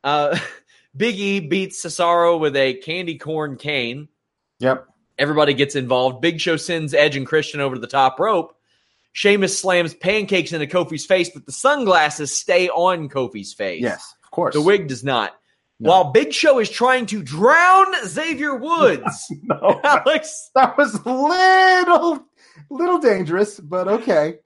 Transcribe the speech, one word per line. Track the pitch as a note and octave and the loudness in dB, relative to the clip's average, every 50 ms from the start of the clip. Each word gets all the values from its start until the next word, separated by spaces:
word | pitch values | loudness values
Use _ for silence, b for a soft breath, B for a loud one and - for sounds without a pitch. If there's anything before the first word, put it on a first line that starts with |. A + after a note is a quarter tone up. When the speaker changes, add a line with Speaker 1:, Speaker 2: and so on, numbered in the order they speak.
| - | -4
Speaker 1:
Uh, | C#3 D3 D3 D3 D3 D#3+ - B B B B B | -2 -2 0 0 -2 -2 -4 B B B B B
<laughs> | B B B B B _ | B B B B B _
Big | C3+ G3+ A#3+ G#3+ F#3+ | -4 -4 -4 -4 -4
E | G3+ G3 G3 G3 | -4 -4 -4 -4
beats | D#3+ C#3 E3+ G3 F#3+ F#3+ - - - | -4 -4 -4 -4 -4 -6 -10 -12 -12
Cesaro | E3+ - - F3 E3+ E3+ F3 E3+ E3+ E3+ D#3+ | -12 -4 -2 0 2 2 4 4 2 2 2
with | D#3 D3 C3+ | 0 -2 0
a | C#3 C3+ C3 B2+ | 2 0 0 -2
candy | B2+ - D3+ E3 F3+ F3+ E3+ D#3+ | -4 -8 -10 -8 -8 -8 -10 -10
corn | C3+ - D3 D#3+ D#3 D3+ D3 C3+ | -10 -10 -8 -6 -6 -6 -8 -10
cane. | A#2+ - D3 D3 C#3 A#2+ A#2 B2 C#3+ D3+ _ _ _ _ _ _ _ _ _ _ _ | -10 -8 -6 -4 -4 -4 -6 -8 -12 -14 _ _ _ _ _ _ _ _ _ _ _
Speaker 2:
Yep. | A#3+ B2+ C3 C3 - _ _ _ _ _ _ - | 0 0 0 -2 -6 _ _ _ _ _ _ -4
Speaker 1:
Everybody | C#3 D3 D3+ D3+ D3+ C#3+ C#3 | -2 0 2 2 2 2 2
gets | B2 C#3+ C#3 - | 0 -2 -2 -2
involved. | C#3+ B2+ A#2+ B2+ B2+ B2+ C3 B2+ A2+ | -8 -2 0 0 0 0 0 -2 -2
Big | C3+ E3+ E3+ D#3+ | -2 -2 -2 -2
Show | - F3+ E3 | -4 -4 -4
sends | D3+ - - F3 E3 D#3 D3 | -4 -4 -6 -6 -6 -6 -2
Edge | C#3+ D3 D3 D#3+ D3 | 0 2 2 2 0
and | C#3 C3 | -4 -6
Christian | - D#3 D#3 D3 - - D3 | -2 -2 -2 -2 -2 -6 -6
over | C#3+ C3+ B2+ B2 | -4 -4 -4 -6
the | A2 | -10
top | - - C#3 C#3 C3 - - | -4 0 2 2 2 0 0
rope. | F3 A3 A3 F3 E3 - _ _ _ _ _ _ _ _ _ _ _ _ | -2 0 0 -2 -2 -6 _ _ _ _ _ _ _ _ _ _ _ _
Sheamus | _ - - G3+ G3+ G3+ F#3+ F#3 G3 - | _ -2 2 2 2 2 0 -2 -2 -4
slams | - F#3+ F3+ F3 E3+ D#3+ - | -2 0 2 2 0 -2 -6
pancakes | _ - F3+ G#3 G#3+ G3+ F#3+ G3+ F3+ D#3+ - | _ -4 -2 -2 -2 -2 0 -2 -2 -2 -2
into | E3+ D#3+ D3+ | -6 -6 -6
Kofi's | C#3+ F3 F3+ E3+ D#3+ D#3+ D3 - | -2 -2 -2 -2 -2 -8 -12 -2
face, | - F#3+ F#3 E3+ F3 | 0 0 0 0 -4
but | - D3 _ | -6 -16 _
the | - | -16
sunglasses | C3+ - - F#3 - - B3+ G3 F#3 E3 D3+ D3 D3 - D3+ C#3 - | -14 -2 0 0 0 2 2 2 4 4 4 2 -2 -6 -8 -6 -6
stay | - - - F3+ F3 F#3 F3 | -6 -2 0 0 2 2 0
on | - E3 F3 F#3 F#3 E3+ D#3 C3+ | 0 0 0 0 0 -2 -6 -6
Kofi's | - C#3 B2+ A#2 - G#2 G2 - - | -4 -4 -6 -4 -6 -12 -14 -14 -10
face. | _ G#2 F#2+ F2 D#2+ | _ -8 -8 -6 -4
Speaker 2:
Yes, | B2 A2+ F#2 - - - - _ | -4 -4 -4 -6 -12 -20 -20 _
of | _ _ | _ _
course. | - - F3 B2+ - | -6 -4 -4 -2 -2
Speaker 1:
The | D3 | 0
wig | D3+ F3+ G#3 G3+ E3+ C#3+ | 2 2 2 2 0 -6
does | C3+ A2+ | -10 -8
not. | G#2+ C#3 C3+ A#2 G#2 F#2+ - _ _ _ _ _ _ _ _ _ | -4 -2 -2 -2 -2 -4 -8 _ _ _ _ _ _ _ _ _
Speaker 2:
No. | A2+ D3+ | 2 4
Speaker 1:
While | F3+ F#3 F3 C#3+ | 4 4 4 4
Big | C3 A3+ D4 - | 4 2 2 2
Show | - - - D#4 C4+ B3+ | -2 2 4 4 4 4
is | A3 - | 2 -2
trying | - - A3+ B3+ B3+ B3+ A#3+ | -2 -2 0 2 2 0 -2
to | G3 G#3 G#3+ | -4 -8 -8
drown | D#3+ B2 C#3 D#3 G3+ B3 D4+ E4 F4 F4+ F#4 F#4+ G4 F#4+ F#4+ F4 A3+ | -8 -10 -4 2 4 4 6 6 6 6 6 6 6 4 0 -6 -6
Xavier | F#3 C#3 - D#4 E4 D#4+ B3 D4+ D4 C#4 | -6 -6 -6 -4 -4 -4 -4 -4 -6 -6
Woods. | A#3+ B3 D#4 E4+ E4 D4+ A#3 E3+ C#3 - - - - - - D3 - | -6 -4 -4 2 4 4 4 4 2 -4 -8 -8 -8 -14 -14 -14 -14
Speaker 2:
<laughs> | |
No. | - - - - - F#3+ - - - | -6 -6 -6 0 2 0 2 2 2
Speaker 1:
Alex. | D4 D4 - - C4 D#4+ D4+ - - - - - - _ | 2 2 4 4 2 0 0 -4 -8 -16 -16 -18 0 _
Speaker 2:
That | C4 C4 B3+ B3+ - | 2 2 4 2 0
was | D4 A#3 G#3 - - | 0 0 0 -8 -6
little, | A#3+ B3+ B3+ C#4 D4+ F4 F#4 F#4 F#4 F#4 F#4 F#4 F#4 F#4 F#4 F4+ F4 F4 D#4 E4+ E4+ D#4+ C4+ - _ b b b b b b b b | -4 -4 -2 0 0 2 4 4 6 6 6 6 6 4 4 4 4 4 4 4 0 -2 -4 -8 _ b b b b b b b b
little | C#4+ C4 E4+ F4 F4+ F4 | -6 -4 -2 0 0 2
dangerous, | D4+ A#3+ G3+ F#3 F3+ D3+ E3 F#3 G#3 G#3 - - | 4 2 2 2 0 -2 0 -2 -2 -2 -4 -18
but | D#3+ D3 F3+ F3+ F3+ F#3+ | -14 -6 -6 -4 -2 0
okay. | G#3 A#3+ A#3+ C4+ F#3+ D#3 D3 D#3 E3+ - _ | -2 -2 0 0 0 2 0 0 -6 -12 _